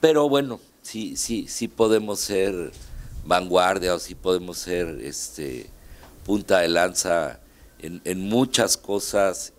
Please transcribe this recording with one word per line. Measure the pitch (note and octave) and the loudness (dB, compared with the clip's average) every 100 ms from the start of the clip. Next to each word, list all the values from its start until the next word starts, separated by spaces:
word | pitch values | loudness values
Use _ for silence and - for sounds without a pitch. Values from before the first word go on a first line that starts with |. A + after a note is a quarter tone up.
Pero | D#3+ D3+ D3 | 4 4 4
bueno, | C#3 C#3 A2+ - _ | 2 0 -8 -14 _
sí, | - A2 G#2 - | -14 -8 -8 -6
sí, | - A2+ - | -4 -4 -6
sí | - A#2 | -6 -6
podemos | - A2+ A2 G#2+ G2+ | 2 4 4 2 -6
ser | - G2+ G2 F#2 D#2 - - - - - - | -2 0 0 -2 -6 -10 -16 -14 -14 -10 0
vanguardia | F2 F2+ F2+ F2+ G2 F2+ F2 | 2 4 4 4 2 0 -2
o | |
sí | - F2+ | -4 -8
podemos | F#2 F#2 F2+ E2+ | 0 0 -2 -10
ser, | - F2+ E2+ D2+ | -6 -4 -4 -6
este, | B1+ - - - D2 B1+ - - - - - - - | -10 -10 -12 -10 -10 -10 -14 -20 -20 -20 -20 -14 -2
punta | G#2 F#2 F#2+ | -2 4 4
de | E2+ | 4
lanza | E2+ F2+ F2+ F2+ E2+ D2 A#1 - - - - | 4 2 0 0 0 0 -6 -20 -20 -20 -16
en, | D#2+ F2 - | -12 -10 -6
en | F#2 | -4
muchas | G2 A2+ C3 C3 G#2+ - | 0 0 2 2 2 0
cosas | - G2+ - G#2 G2 F2+ - | -2 -4 0 2 2 0 -10